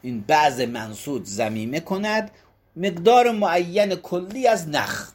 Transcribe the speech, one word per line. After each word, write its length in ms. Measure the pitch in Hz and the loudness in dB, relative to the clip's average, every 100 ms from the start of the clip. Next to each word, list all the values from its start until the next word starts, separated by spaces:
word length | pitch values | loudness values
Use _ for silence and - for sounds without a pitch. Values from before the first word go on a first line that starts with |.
این 200 | 127 120 | -8 -8
بعض 400 | 101 151 151 127 | 2 4 4 2
منسوج 640 | 120 120 110 107 143 131 92 | -4 -4 -10 -10 -6 -6 -6
ضمیمه 540 | 98 110 110 110 151 | -4 -2 -2 -4 -6
کند 520 | - 196 214 214 208 _ _ _ _ 165 | -4 -4 -2 -2 -4 _ _ _ _ -6
مقدار 560 | 190 170 180 247 247 | -4 2 6 6 6
معین 640 | 220 196 175 175 190 208 180 | 2 2 2 0 0 0 -2
کلی 520 | - 180 180 220 247 | -4 -6 -6 0 2
از 220 | 214 160 | 2 0
نخ 420 | 147 104 - - | -4 -2 -6 -10